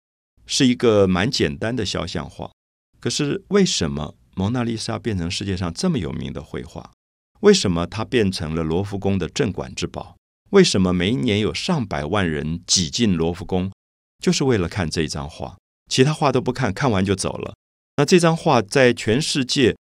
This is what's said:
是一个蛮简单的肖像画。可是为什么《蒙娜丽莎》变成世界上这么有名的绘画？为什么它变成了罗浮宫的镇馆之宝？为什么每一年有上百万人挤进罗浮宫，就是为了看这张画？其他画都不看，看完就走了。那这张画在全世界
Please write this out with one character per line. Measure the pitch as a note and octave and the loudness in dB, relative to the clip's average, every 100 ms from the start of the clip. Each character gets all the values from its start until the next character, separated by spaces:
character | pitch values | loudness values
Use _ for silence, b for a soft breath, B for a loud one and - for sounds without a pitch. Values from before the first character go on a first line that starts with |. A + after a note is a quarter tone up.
| _ _ _ _ - | _ _ _ _ -6
是 | - C3 | 2 2
一 | |
个 | B2 A#2+ G#2 F#2+ | 4 4 6 4
蛮 | F2 G2 | 4 0
简 | - E2+ | 0 -2
单 | D2 A2 B2 | -2 -6 -4
的 | |
肖 | G2 F2 F2 | -4 -6 -6
像 | D#2+ C#2 | -8 -10
画。 | - - _ _ _ _ _ | -12 -16 _ _ _ _ _
可 | A#2+ | -6
是 | - C#3+ - - | -4 -4 -4 0
为 | G3+ F#3 | 4 4
什 | - D#2+ | 2 -2
么 | C#2+ D2 - _ | -4 -8 -12 _
《蒙 | - G2 | -4 -2
娜 | B2+ | -2
丽 | A#2 A2 | -2 -4
莎》 | - G#2+ | -6 -6
变 | A2+ F#2+ | -4 -2
成 | E2+ | -4
世 | - | -4
界 | G2 | -4
上 | F#2 E2+ | -4 -4
这 | - F#3 | -2 -2
么 | C#3 | -2
有 | C#2+ | -4
名 | C2+ C2+ | -6 -8
的 | C2+ | -10
绘 | - D2 | -10 -12
画？ | - - - _ _ _ _ _ | -12 -14 -18 _ _ _ _ _
为 | G#3 | 6
什 | G3 G#2 | 6 4
么 | E2+ E2+ | 0 -2
它 | G#2+ | -6
变 | A2 B2+ G2 | -2 2 2
成 | F#2 D2+ | 0 -4
了 | D#2+ | -4
罗 | D#2+ E2+ | 0 -2
浮 | G2+ G2+ | -2 -4
宫 | G2 G2 | -2 -2
的 | E2 | -2
镇 | - A#2+ | -2 -2
馆 | - C2 | -4 -10
之 | - E2+ | -8 -8
宝？ | - - - _ _ _ | -8 -14 -20 _ _ _
为 | G3 | 4
什 | F3+ G#2 | 6 4
么 | F#2 | 2
每 | F2+ F2+ | 2 0
一 | C3+ | 0
年 | C3 G2+ | 0 0
有 | G2+ | -2
上 | - - E3 G#2 | -4 -4 -2 -2
百 | D2 D2 | -4 -2
万 | G#2 F2 | -2 0
人 | D2 D2+ E2+ - | -2 -4 -6 -2
挤 | - D2+ | -2 0
进 | A#2 A2 | 0 2
罗 | E2 E2 | 2 0
浮 | F2 | -4
宫， | E2 F#2 F#2+ - _ _ _ _ | -4 -4 -4 -8 _ _ _ _
就 | F#3 | 0
是 | E3+ | 2
为 | C#3 A2 | 2 2
了 | E2 | 0
看 | - D#2+ | -4 -4
这 | F2 D2+ | -2 -4
张 | D#2 C#2+ | -6 -10
画？ | - B1 - _ _ - | -10 -12 -14 _ _ -4
其 | - | 0
他 | C3 | 2
画 | D#3 D3 | 2 0
都 | B2+ | 0
不 | A#2+ | -2
看， | B2+ A#2+ | -2 -4
看 | F#2+ C3+ | -2 0
完 | G2 | 0
就 | G2 | 0
走 | F#2+ D2 B1 | -2 -4 -6
了。 | - - _ _ _ - | -10 -14 _ _ _ -2
那 | |
这 | C#3+ F3+ | 4 6
张 | E3+ D#3+ | 6 2
画 | E3+ B2 | 4 2
在 | G2 C#3+ B2+ | 2 4 4
全 | A#2+ - A#2+ | 4 0 0
世 | D#3+ D3 | 0 -2
界 | B2 D3 A2 - | -2 2 2 0